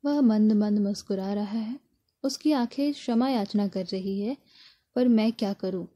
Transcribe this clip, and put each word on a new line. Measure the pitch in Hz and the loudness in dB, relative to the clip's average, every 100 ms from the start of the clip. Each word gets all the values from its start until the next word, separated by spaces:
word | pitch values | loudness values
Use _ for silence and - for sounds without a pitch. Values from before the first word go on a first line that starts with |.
वह | 285 294 | 0 2
मंद | 247 214 214 | 4 6 4
मंद | 208 208 208 | 4 2 2
मुस्कुरा | 202 202 - 196 190 | 0 -4 -6 -6 -4
रहा | 202 208 226 | -4 -4 -6
है। | 220 269 _ _ _ _ | -6 -10 _ _ _ _
उसकी | 277 269 302 | -6 -2 0
आंखें | 285 233 - 285 | 0 0 -2 -2
क्षमा | 285 - 226 254 | -2 -2 0 2
याचना | 247 202 208 202 | 0 0 0 -2
कर | 190 | -4
रही | 180 190 190 196 | -6 -6 -4 -4
है, | 202 285 _ _ - _ _ | -4 -6 _ _ -20 _ _
पर | - 254 | 0 4
मैं | 220 220 | 4 2
क्या | 233 202 | 0 -4
करूँ? | 202 190 185 - | -4 -4 -6 -8